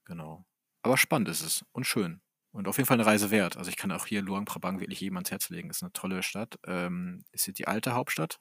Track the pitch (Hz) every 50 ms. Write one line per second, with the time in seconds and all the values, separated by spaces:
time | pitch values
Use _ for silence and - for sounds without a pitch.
0 | _ - - - 80 78 78 80 - _ _ _ _ _ _ _ - 117 131 127
1 | - - 165 139 101 - - - 160 - - - - _ _ 120 127 - - 123
2 | 95 85 85 - _ _ _ _ _ _ - 104 95 95 98 - 131 - 131 117
3 | 110 107 107 101 104 98 107 107 92 85 - - 92 90 - - - 98 82 -
4 | - - 107 101 98 95 98 98 104 - - 90 - 92 95 90 - - 95 -
5 | 92 98 95 90 - - 95 - - - 87 87 87 - - - 90 90 - -
6 | - 95 95 92 90 - - 98 113 - - - - - 92 90 87 90 87 90
7 | 90 90 90 - - - - - - 98 95 - - - 98 110 - 131 120 123
8 | 135 - - - 160 - - -